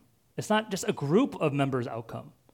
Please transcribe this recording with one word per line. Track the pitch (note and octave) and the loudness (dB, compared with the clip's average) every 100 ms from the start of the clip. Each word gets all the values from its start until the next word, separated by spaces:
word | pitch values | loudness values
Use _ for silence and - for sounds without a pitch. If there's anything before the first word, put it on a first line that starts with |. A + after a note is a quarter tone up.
| _ _ _ - | _ _ _ -8
It's | - | 0
not | G#3+ A3 | 0 0
just | F#3 A3+ | -4 -2
a | |
group | B2+ C#3 G3 C#4+ - | -2 4 4 4 2
of | D#3+ | 0
members' | C#3+ C3+ B2+ B2+ | 2 0 0 -4
outcome, | A#2 - - C#3+ _ _ | -8 -10 -12 -14 _ _